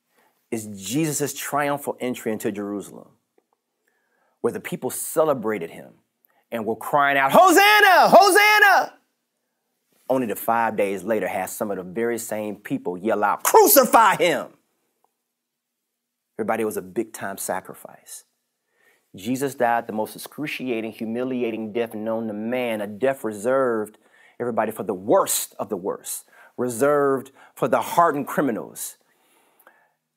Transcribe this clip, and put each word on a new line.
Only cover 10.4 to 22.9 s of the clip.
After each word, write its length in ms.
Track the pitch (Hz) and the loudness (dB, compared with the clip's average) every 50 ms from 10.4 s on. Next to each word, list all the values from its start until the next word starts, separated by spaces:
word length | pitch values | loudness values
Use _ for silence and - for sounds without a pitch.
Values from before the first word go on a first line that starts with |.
| - 117 113 117 113 113 107 | -2 0 0 2 0 0 0
days 280 | 101 101 98 101 92 87 | 0 -2 -2 -2 -4 -4
later 240 | 104 113 104 90 | -2 -2 -2 -2
have 220 | 92 98 98 92 92 | -4 -4 -6 -6 -6
some 200 | - - 117 104 | -6 -8 -6 -6
of 80 | 98 | -6
the 60 | 92 90 | -8 -8
very 340 | 92 87 113 117 117 117 | -8 -6 -4 -4 -2 -4
same 380 | 110 - - 107 107 107 107 101 | -4 -6 -8 -8 -6 -6 -8 -8
people 420 | - - - 143 131 - - 90 | -10 -8 -8 -8 -6 -6 -6 -8
yell 260 | 87 90 113 101 104 107 | -4 -2 -2 0 0 0
out, 200 | 101 - - - | -2 -2 -2 0
"Crucify 720 | - - 440 415 320 - 277 247 - - 233 220 190 175 | 4 6 6 6 6 6 4 4 6 6 6 6 6 4
him!" 420 | - 165 175 147 113 90 - _ _ _ _ _ _ _ _ _ _ _ _ _ _ _ _ _ _ _ _ _ _ _ _ _ _ _ _ _ _ _ _ _ _ _ _ _ | 2 0 0 0 0 -4 -8 _ _ _ _ _ _ _ _ _ _ _ _ _ _ _ _ _ _ _ _ _ _ _ _ _ _ _ _ _ _ _ _ _ _ _ _ _
Everybody, 260 | - 113 101 113 110 113 | -8 -6 -4 -4 -2 -4
it 20 | |
was 120 | 107 95 | -4 -4
a 60 | 98 92 | -8 -10
big-time 540 | 92 87 113 110 113 - - 107 98 98 | -8 -6 -6 -6 -6 -8 -12 -10 -10 -10
sacrifice. 840 | - - - 92 92 - - - - - - - - _ - - - - _ _ _ _ _ _ _ _ _ _ _ _ _ _ _ _ _ - | -10 -8 -6 -8 -8 -8 -12 -20 -20 -20 -20 -20 -20 _ -20 -20 -20 -20 _ _ _ _ _ _ _ _ _ _ _ _ _ _ _ _ _ -18
Jesus 400 | 98 92 117 131 127 143 135 127 | -10 -6 -4 -4 -2 -4 -4 -2
died 320 | - 127 117 117 117 - | 0 0 0 0 0 -2
the 60 | - 104 | -4 -4
most 220 | 110 107 - - | -4 -6 -6 -8
excruciating, 760 | - - - - - 147 151 - - 127 127 117 113 110 113 | -14 -16 -16 -12 -10 -10 -8 -8 -8 -6 -4 -4 -4 -6 -8
humiliating 840 | 110 - 117 110 113 120 127 131 131 123 120 113 110 107 110 107 101 | -8 -8 -8 -6 -6 -4 -4 -4 -4 -4 -4 -4 -4 -6 -8 -6 -4
death 220 | 117 117 113 113 | -4 -4 -4 -6
known 320 | 107 107 113 113 113 117 | -8 -6 -4 -4 -4 -4
to 60 | 110 104 | -6 -6
man, 460 | 104 110 117 127 127 123 120 110 107 | -6 -6 -4 -4 -4 -4 -4 -4 -6
a 60 | 104 | -6
death 380 | 104 | -8